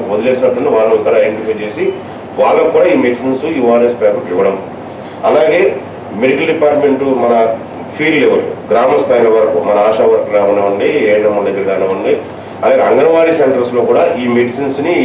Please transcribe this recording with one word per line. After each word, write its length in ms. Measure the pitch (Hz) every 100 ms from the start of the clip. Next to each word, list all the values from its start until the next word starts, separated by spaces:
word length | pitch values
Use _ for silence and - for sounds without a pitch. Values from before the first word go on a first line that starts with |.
| 95
వదిలేసినట్టుండి 580 | 107 123 127 127 123 143
వాళ్ళని 260 | 113 110 107
ఇక్కడ 180 | 104
ఐడెంటిఫై 420 | - 107 110 110 104
చేసి 280 | 104 165 190 - - - - -
వాళ్ళకు 280 | - 127 -
కూడా 160 | 156 180
ఈ 100 | 131
మెడిసిన్స్, 480 | 123 120 131 131
ఈ 160 | 156 147 120
ఓఆర్ఎస్ 340 | 120 120 -
ప్యాకెట్ 300 | 107 101 -
ఇవ్వడం. 240 | 90 98 98 - - - - - -
అలాగే 360 | 165 151 156 170 190 - - - - 101
మెడికల్ 240 | 131 135 160
డిపార్ట్మెంట్ 560 | 156 147 143 143 127 135 123
మన 100 | 120 117 113 113 - - - -
ఫీల్డ్ 240 | 156 147
లెవెల్, 240 | - - - - -
గ్రామ 260 | 117 131 107
స్థాయిల 240 | - 120 113
వరకు 300 | 110 107 107 98
మన 100 | 104 107
ఆశా 160 | 117 113
వర్కర్లు 260 | 110 - 104
కానివ్వండి, 500 | 101 101 101 101 110 143 107
ఏఎన్ఎం 360 | 104 104 101
దగ్గర 200 | 98 98 95
కానివ్వండి, 420 | 90 95 95 104 147 - - - -
అలాగే 200 | - 131
అంగన్వాడీ 500 | - 127 160 165 165
సెంటర్స్లో 500 | 160 131 127 123 123 110
కూడా 140 | 127 - 120
ఈ 40 | 123
మెడిసిన్స్ని, 640 | 120 120 123 139 139 160 160